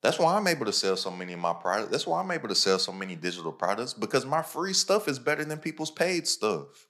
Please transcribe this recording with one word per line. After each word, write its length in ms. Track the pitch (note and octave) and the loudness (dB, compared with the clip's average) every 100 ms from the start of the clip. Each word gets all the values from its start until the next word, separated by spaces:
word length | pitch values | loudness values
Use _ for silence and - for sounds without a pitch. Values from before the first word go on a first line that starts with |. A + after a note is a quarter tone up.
That's 160 | - - | 2 4
why 180 | E3 F#3+ | 4 4
I'm 120 | G3 | 2
able 180 | D#3+ A2 | 0 0
to 80 | |
sell 240 | G2 G2 F#2 | 0 2 0
so 140 | F#2+ | -2
many 220 | F2+ F2+ | -6 -8
of 60 | F2 | -2
my 140 | F2 | -2
products. 380 | E2+ F#2 G2 G#2+ | 0 0 0 0
That's 160 | C#3+ - | -2 0
why 140 | E3 | -2
I'm 100 | F#3+ | 0
able 160 | E3+ B2+ | -4 -2
to 80 | F#2+ | 0
sell 240 | G2 F#2+ | 4 4
so 120 | F2+ | 2
many 240 | F#2+ F#2+ F2 | -4 -8 -4
digital 360 | F2 F2+ E2 | -4 -4 -6
products, 420 | D#2 F2+ G2+ A#2+ | -2 -2 0 -4
because 320 | - G#2+ C3+ B2 | -4 0 0 2
my 160 | D#3 | -2
free 320 | D#3 D3+ F#3 | -2 -4 -2
stuff 340 | F#3 - G3 G#3 | 0 4 2 2
is 120 | C3+ | -2
better 260 | A#2+ D3+ D3+ | 0 0 -2
than 140 | D3+ | -4
people's 320 | D#3+ D#3 D#3 | -6 -6 -8
paid 360 | - E3+ F3 D3+ | 0 0 2 0
stuff. 600 | - G#2+ F2+ C#2+ - - | 0 2 0 -4 -18 -20